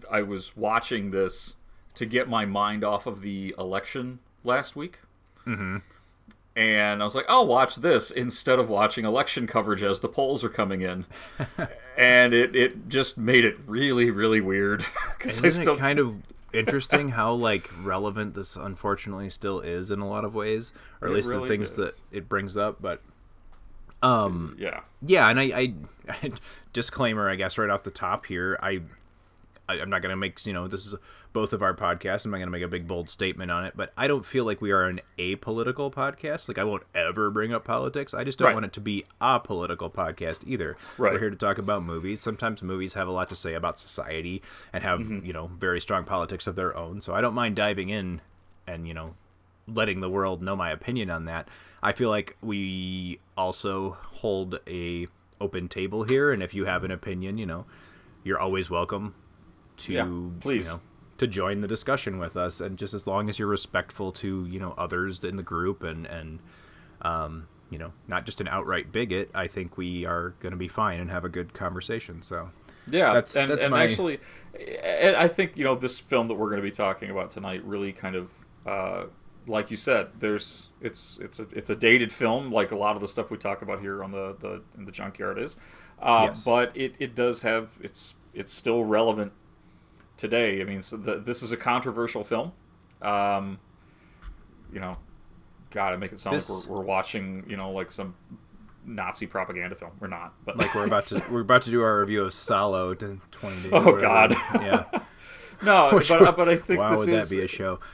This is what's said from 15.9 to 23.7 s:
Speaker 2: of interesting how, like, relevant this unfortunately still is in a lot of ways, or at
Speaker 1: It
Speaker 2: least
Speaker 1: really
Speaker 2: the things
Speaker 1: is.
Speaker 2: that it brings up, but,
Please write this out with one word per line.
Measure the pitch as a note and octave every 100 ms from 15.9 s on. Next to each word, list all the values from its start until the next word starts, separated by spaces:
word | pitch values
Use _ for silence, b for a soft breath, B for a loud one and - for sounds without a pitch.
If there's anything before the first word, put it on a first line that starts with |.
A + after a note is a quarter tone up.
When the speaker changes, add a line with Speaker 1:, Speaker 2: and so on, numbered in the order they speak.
| C#3+
Speaker 2:
of | B2+ G#2 - - -
interesting | A2+ A2 C#3 - E3+ C#3+
how, | A#2 A2+
like, | A#2+ A#2 G2+ - E2+
relevant | F#2+ F#2+ G#2 G2+ G#2
this | G2 F#2 -
unfortunately | G2 F#2 G#2 G2 G#2+ F#2+ G2
still | - G2+ F#2+
is | E2 F2 F#2
in | G2+
a | G2
lot | G#2
of | G#2+
ways, | G#2+ G#2 A2 A#2 B B B
or | F#2
at |
Speaker 1:
It | G2
Speaker 2:
least | A#2+
Speaker 1:
really | G#2
Speaker 2:
the | -
things | G#2+ A#2
Speaker 1:
is. | -
Speaker 2:
that | F#2 - -
it | G2+ E2+
brings | G2+ G2 G2+
up, | G#2 -
but, | F#2 E2+ - - - - - - -